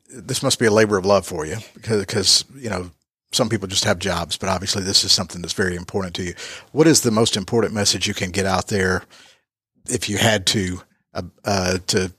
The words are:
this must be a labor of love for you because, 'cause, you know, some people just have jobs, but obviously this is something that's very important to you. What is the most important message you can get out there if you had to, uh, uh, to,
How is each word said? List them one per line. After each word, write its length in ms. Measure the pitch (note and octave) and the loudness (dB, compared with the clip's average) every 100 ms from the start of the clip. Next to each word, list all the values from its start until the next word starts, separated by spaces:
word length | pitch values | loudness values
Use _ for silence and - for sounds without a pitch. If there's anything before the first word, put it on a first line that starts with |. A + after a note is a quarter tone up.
| _ | _
this 320 | C3 G2+ C3 | -20 -8 -4
must 180 | C3+ - | -2 2
be 60 | A#2 | 4
a 40 | |
labor 260 | G#2+ A2 G2+ | 6 6 4
of 80 | |
love 220 | F#2 G2+ F2+ | 4 4 2
for 180 | F2 | -6
you 120 | D#2 G2+ - | -6 -8 -12
because, 300 | - - A2 | -14 -4 -2
'cause, 400 | F#2+ G#2+ F#2+ - - C3+ | -2 -2 2 2 0 -10
you 140 | B2 | -8
know, 200 | F#2+ F2 - _ _ _ | -6 -8 -14 _ _ _
some 160 | - A#2 | -2 0
people 180 | A2 F#2+ | -2 -2
just 180 | G2 | -2
have 140 | A2+ F#2+ | 0 -2
jobs, 380 | F#2+ F2 E2+ - | -2 -4 -4 -6
but 120 | F#2 | -2
obviously 360 | F#2+ F#2+ G#2+ | -4 -2 -4
this 180 | F#2 F#2+ | 0 0
is 80 | F#2+ | 2
something 320 | - G2 F#2 | 0 0 -8
that's 120 | E2+ | -8
very 200 | - F#2+ | -2 -2
important 400 | F2 F2 G2+ F#2+ | -2 -6 -6 -6
to 80 | E2+ | -6
you. 120 | F2+ F2 - - - | -8 -8 -12 -14 -8
What 160 | B2+ D#3 | 4 6
is 140 | C#3 | 6
the 100 | B2 | 4
most 260 | G#2+ A2+ - | 4 2 0
important 380 | F#2 A#2 G2 | 0 0 0
message 320 | G#2+ G#2 G2+ F#2 | 0 0 0 -2
you 80 | |
can 160 | G2 F#2 | -4 -4
get 160 | F2+ F#2+ | -2 0
out 220 | F#2 - | 0 0
there 340 | G#2 F#2 F#2 - - - _ _ _ _ _ - | 0 2 0 -4 -20 -20 _ _ _ _ _ -6
if 200 | A#2+ - | -4 -2
you 100 | G2 | 0
had 280 | A#2 G#2+ F#2 | 2 2 0
to, 340 | A#2+ F#2 F#2 - _ _ | -2 -2 -4 -12 _ _
uh, 80 | F2 F2+ - | -12 -12 -10
uh, 340 | - G2 F#2 F#2 - | -4 -2 0 -2 -2
to, 220 | G2+ F#2 | -2 -2